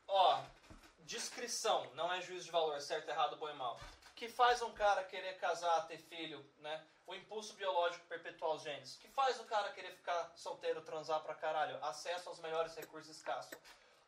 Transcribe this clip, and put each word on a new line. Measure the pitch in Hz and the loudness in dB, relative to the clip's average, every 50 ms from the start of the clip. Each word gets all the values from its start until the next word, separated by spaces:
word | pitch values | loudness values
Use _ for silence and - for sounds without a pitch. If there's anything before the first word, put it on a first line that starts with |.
| _ - | _ 4
Ó, | 196 196 185 160 139 - 135 - - - - - 110 - - - - - 170 | 6 8 8 8 8 6 2 -4 -14 -20 -20 -20 -18 -18 -20 -20 -20 -18 -12
descrição, | 160 196 233 - - - - 233 226 - - - 220 185 - - - 127 | -8 -8 -6 -6 -6 -6 -6 -6 -4 -2 0 2 4 4 2 2 -2 -4
não | 139 160 175 | -2 -2 0
é | 180 180 | 0 -2
juízo | - - 185 175 165 | -4 -4 -8 -8 -4
de | - | 0
valor, | - 170 160 156 147 143 | 2 4 4 4 2 -2
certo, | 143 - 170 156 151 - | -2 -2 -2 -2 -2 -2
errado, | 151 160 151 147 - 143 | 0 2 2 2 0 -2
bom | 156 151 | -6 -8
e | 147 | -6
mal. | 143 131 120 117 - - - - - - - - | -4 -4 -4 -4 -6 -10 -16 -18 -18 -20 -20 -14
Que | - 240 226 | -10 -10 -4
faz | 226 - 247 240 247 240 | 4 6 8 8 8 6
um | 240 226 220 | 2 -2 0
cara | - 214 202 196 185 190 | 4 6 6 6 6 2
querer | - - 190 185 185 185 - | -2 -4 -6 -6 -6 -4 -2
casar, | - 180 170 - 170 170 165 160 156 165 | 0 0 0 2 2 4 4 4 2 0
ter | 170 160 | -6 -12
filho, | - - 170 165 165 156 151 131 127 - _ _ | -14 -12 -10 -10 -8 -8 -10 -12 -14 -16 _ _
né? | 151 151 156 156 - - _ _ _ - | -10 -8 -8 -8 -10 -12 _ _ _ -12
O | 180 | -12
impulso | 190 185 - 208 214 208 - - | -12 -10 -10 -8 -8 -8 -8 -8
biológico | - 202 190 175 175 175 170 175 - - - | -4 -2 0 4 4 4 2 2 -2 -8 -10
perpetuar | 170 165 165 175 160 - 180 160 156 | -10 -10 -8 -10 -8 -4 0 0 0
os | 151 | 0
genes. | 135 160 143 135 131 - - - | -2 -6 -6 -8 -8 -12 -16 -16
Que | - - | -18 -6
faz | - - 269 262 240 233 | 0 2 2 2 2 0
o | 226 | -2
cara | - 226 208 196 196 | -2 0 0 0 0
querer | 202 190 185 180 | -4 -8 -10 -12
ficar | 170 - - - 175 170 165 - - | -12 -8 -4 0 0 0 0 -2 -8
solteiro, | - - 190 175 - - 170 165 160 | -12 -10 -8 -8 -4 0 0 0 0
transar | 156 - 160 156 151 151 156 156 | -2 -6 -6 -6 -2 0 0 0
pra | - - 151 | 0 -2 -6
caralho. | - - 156 156 156 151 135 131 - 139 | -4 -2 0 2 2 2 0 0 -2 -4
Acesso | 147 156 - - 175 175 180 175 170 | -4 -4 -4 -4 -4 -4 -4 -4 -8
aos | 170 160 | -10 -8
melhores | 165 160 160 165 165 160 165 | -6 -2 0 0 0 0 -2
recursos | 160 156 - - 156 151 156 156 - | -8 -12 -10 -12 -14 -14 -14 -16 -10
escassos. | - - 123 127 135 - - - - - - - - - - _ _ | -6 -4 -4 -4 -4 -8 -12 -16 -18 -18 -20 -20 -20 -20 -20 _ _